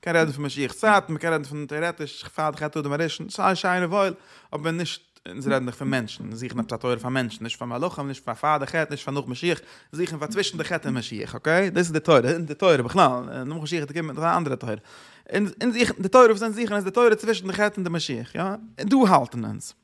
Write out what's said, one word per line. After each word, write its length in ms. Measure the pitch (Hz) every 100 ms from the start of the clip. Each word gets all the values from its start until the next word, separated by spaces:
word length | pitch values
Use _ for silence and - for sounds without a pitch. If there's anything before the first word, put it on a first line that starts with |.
kann 160 | - 165
reden 160 | 160
von 80 | 135
Mashiach 320 | 147 135 131
Zad, 340 | - 220 202 190
man 100 | 160
kann 120 | 170
reden 120 | 160
von 240 | 139 147 147
theoretisch, 560 | 151 170 165 147 -
ich 40 | -
fahre, 260 | - 156 -
ich 40 |
hätte, 220 | 151 156
du 60 | 147
mir 100 | 143
reden, 80 | 165
es 140 | 139
ist 200 | 156 -
eine 160 | 190 185
Scheine, 320 | 185 180 180
weil, 280 | 202 196 175 _ - _
aber 220 | 151 151
nicht, 280 | 165 165 - _ _
sie 240 | - 95 127
reden 160 | 139
nicht 140 | 127 117
von 100 | 135
Menschen. 460 | 135 110 - -
Sie 120 | 113 120
reden 120 | 117
nicht 100 | 110
von 120 | 117
Teure 180 | 127 120
von 140 | 123
Menschen, 320 | 131 123 107
nicht 120 | 113 -
von 120 | 123
Malachim, 400 | 120 170 - 139
nicht 140 | 135
von 120 | -
Vater, 320 | 113 147 151 135
Chet, 240 | 170 151
nicht 140 | 147
von 100 | -
noch 140 | 139 131
Mashiach. 320 | 123 175 160 - - _
Sie 100 | 147
reden 160 | 170 156
von 120 | 143
zwischen 260 | 202 160 170
der 80 | 156
Chet 180 | 170
und 100 | -
Mashiach, 400 | 127 110 107 -
okay? 360 | 113 - 165 190
Das 160 | 170 175
ist 80 |
der 80 | 156
Teure, 380 | 151 151 120 165
der 180 | 160 147
Teure, 220 | 190 147
aber 80 | 123
klar, 440 | 196 156 127 123
äh, 120 | 123
noch 160 | 127 165
Mashiach, 260 | 151 170 147
da 60 |
gibt 160 | 143 160
es 80 | 135
eine 80 | 165
andere 320 | 170 151 127
Teure. 240 | 120 104 - - - - -
In, 160 | - 208 -
in 120 | 247
sich, 200 | 226 240 -
der 140 | 190
Teure, 220 | 254 240
was 80 | 208
sind 160 | 226 208
sicher, 200 | 233 208
ist 80 |
der 80 | 190
Teure 240 | 196 240 214
zwischen 300 | 220 214 185
der 100 | 180
Chet 220 | 208 202
und 60 |
der 80 | 180
Mashiach, 420 | 170 - 120 117
ja? 240 | - 185 208 - -
Du 240 | 208 269 226
halten 360 | 170 - 120
uns. 320 | 107 104 - -